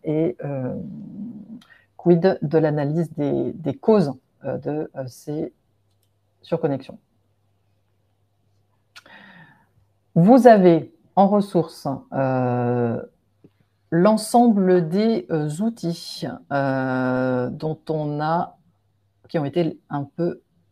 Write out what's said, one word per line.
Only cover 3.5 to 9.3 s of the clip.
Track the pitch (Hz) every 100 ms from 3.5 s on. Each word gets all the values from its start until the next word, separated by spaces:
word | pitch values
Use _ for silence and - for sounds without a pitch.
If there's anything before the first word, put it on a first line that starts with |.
des | - 151
causes, | - - 214 147 120 _ _ 135
euh, | 127
de, | 139 151 156 143
euh, | 131
ces | - - 151 370 - _ _ _ _ _ _ _ _
surconnexions. | - 165 156 131 - - _ _ _ _ _ _ _ _ _ _ _ _ _ _ _ _ _ _ _ - - - -